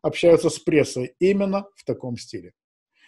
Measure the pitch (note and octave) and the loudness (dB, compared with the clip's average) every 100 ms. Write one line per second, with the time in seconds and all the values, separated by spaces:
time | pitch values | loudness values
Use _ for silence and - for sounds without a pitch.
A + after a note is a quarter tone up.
0 | D#3 D3 E3+ E3 E3 - - D#3+ B2+ - | -6 0 4 4 4 -2 0 2 0 -2
1 | B2+ - F#3 G3+ G3 G3 G3 _ - A#2+ | -10 -2 0 0 -2 -4 -8 _ -8 -8
2 | B2+ A#2 - G#2 F2 _ _ _ _ _ | -8 -12 -12 -16 -16 _ _ _ _ _